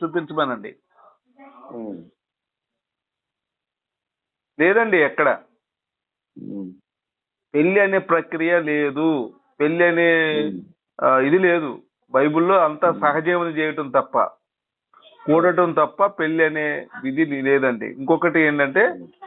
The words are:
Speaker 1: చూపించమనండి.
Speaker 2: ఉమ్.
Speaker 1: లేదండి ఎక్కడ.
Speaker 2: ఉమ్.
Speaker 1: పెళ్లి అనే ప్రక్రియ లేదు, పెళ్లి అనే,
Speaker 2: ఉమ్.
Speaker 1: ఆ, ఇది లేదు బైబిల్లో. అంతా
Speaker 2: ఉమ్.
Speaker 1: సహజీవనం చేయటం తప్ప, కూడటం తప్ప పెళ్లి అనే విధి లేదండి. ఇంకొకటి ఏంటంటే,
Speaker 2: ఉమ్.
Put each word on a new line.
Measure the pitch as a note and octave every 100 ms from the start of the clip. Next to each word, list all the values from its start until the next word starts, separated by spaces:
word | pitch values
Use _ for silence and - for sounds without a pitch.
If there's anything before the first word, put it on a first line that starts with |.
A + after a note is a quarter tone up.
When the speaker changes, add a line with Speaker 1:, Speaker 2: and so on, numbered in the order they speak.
Speaker 1:
చూపించమనండి. | E3 E3+ D3+ D3+ C#3 A#2 G2+ - _ _ _ _ _ C#4 C#4 - -
Speaker 2:
ఉమ్. | A#2+ G#2+ F2 - _ _ _ _ _ _ _ _ _ _ _ _ _ _ _ _ _ _ _ _ _ _ _ _ -
Speaker 1:
లేదండి | E3 G#3+ A3 F3+
ఎక్కడ. | C#3 - C#3+ G#2 - _ _ _ _ _ _ _ _ -
Speaker 2:
ఉమ్. | G2+ G2+ F#2 F#2 _ _ _ _ _ _ _
Speaker 1:
పెళ్లి | D3 E3 G3
అనే | G3 F#3+
ప్రక్రియ | F#3+ E3 D#3 E3 E3 F3
లేదు, | D3+ D3 D3 C3+ D#3+ D3 A2+ - _ -
పెళ్లి | D3+ E3+
అనే, | F3 E3+ E3+ E3 D#3+ D3+ D3+
Speaker 2:
ఉమ్. | F#3 - _ _ -
Speaker 1:
ఆ, | C3 C3
ఇది | C#3 F3+
లేదు | F#3 E3+ D3 A2+ - _ _
బైబిల్లో. | C3 D3+ D#3 E3+ F#3+
అంతా | D#3 D3+ F3
Speaker 2:
ఉమ్. | D3+
Speaker 1:
సహజీవనం | D3+ D3 D#3+ F3 E3+
చేయటం | D#3 D#3 D3+ C#3+
తప్ప, | C3+ - B2 G2 - _ _ _ _ _ _ _ _ C#3+
కూడటం | D#3+ F3+ E3+ F3
తప్ప | D#3 D3+ - G3
పెళ్లి | G3 D#3 D#3+
అనే | D#3 D#3 D3+ D3 - -
విధి | C3 C3+
లేదండి. | D#3+ C#3 C3+ C#3 C3 A#2 G#2+
ఇంకొకటి | B2+ C3+ E3 E3+ D#3+
ఏంటంటే, | D#3 D3 C#3 F3+ A#3+
Speaker 2:
ఉమ్. | - - _